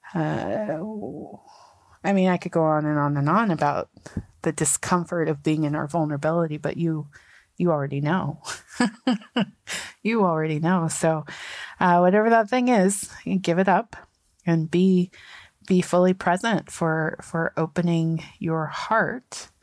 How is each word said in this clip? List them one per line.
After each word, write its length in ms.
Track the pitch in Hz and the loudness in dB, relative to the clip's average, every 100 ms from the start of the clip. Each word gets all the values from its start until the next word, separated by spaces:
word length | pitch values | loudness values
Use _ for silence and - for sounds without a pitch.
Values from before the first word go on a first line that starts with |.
| - | -6
Uh, 640 | 180 156 151 92 113 214 156 214 220 123 151 - - - - - _ _ _ | -4 -2 -2 -4 -4 -4 -6 -8 -10 -12 -12 -16 -18 -20 -20 -20 _ _ _
I 80 | 185 | -2
mean, 160 | 196 185 | 2 2
I 80 | 180 | 0
could 160 | 175 | -2
go 100 | 170 | 0
on 240 | 156 151 151 | 2 2 0
and 120 | 151 | 0
on 180 | 143 143 | 0 0
and 120 | 143 | 2
on 220 | 190 226 | 2 2
about 400 | 156 147 - - - - - - _ | 0 0 -2 -6 -14 -12 -12 -12 _
the 100 | 165 | -6
discomfort 760 | 147 151 - - 180 170 175 156 | -2 -2 -2 0 -2 0 -2 -2
of 140 | 147 | -2
being 220 | 156 156 | -2 0
in 100 | 151 | 0
our 140 | 151 147 | -2 -2
vulnerability, 720 | 170 151 143 156 170 165 151 | -2 -2 -2 0 0 -2 -4
but 180 | 147 - | -6 -2
you, 320 | 165 156 147 - _ - _ - | -2 -2 -6 -18 _ -20 _ -2
you 160 | 175 | 0
already 280 | 151 139 139 | 0 -2 -2
know. 400 | 160 190 143 - - - - - | -2 -2 -2 -8 -12 -14 -16 -2
<laughs> 100 | 240 - - 214 - 247 202 _ - - - - | -2 -2 -4 -4 -4 -6 -6 _ -12 -12 -12 -6
You 240 | 208 226 | -2 0
already 360 | 190 160 156 151 | 2 2 0 0
know. 260 | 165 185 160 | 2 2 0
So, 400 | - 165 160 147 - - - - - | 0 0 0 -4 -14 -14 -14 -16 0
uh, 180 | 180 175 | 4 6
whatever 320 | 180 208 220 | 6 4 4
that 180 | 226 208 | 4 4
thing 200 | 254 247 | 0 4
is, 440 | 233 185 202 - - | 4 4 2 -8 -10
you 120 | - 190 | -2 -2
give 220 | 190 165 | 0 2
it 100 | 190 | 4
up 280 | 185 240 - - _ _ _ - | 2 0 -16 -20 _ _ _ 0
and 240 | 165 156 | 0 2
be, 400 | 175 190 185 180 - - - - _ - | 2 4 4 2 -6 -20 -20 -20 _ 0
be 160 | 185 | 0
fully 320 | - 175 185 | 2 4 4
present 560 | 185 - 180 233 190 - | 2 0 0 0 -2 -4
for, 480 | - 165 160 156 - | -4 -2 0 -2 -6
for 320 | - 170 165 - | -8 -4 -4 -2
opening 680 | 160 - 175 165 165 160 - - | -2 -2 0 0 0 -2 -6 -10
your 280 | 165 160 151 | -4 -4 -4
heart 840 | - - 220 160 247 _ - - _ | -8 -2 0 0 -4 _ -16 -16 _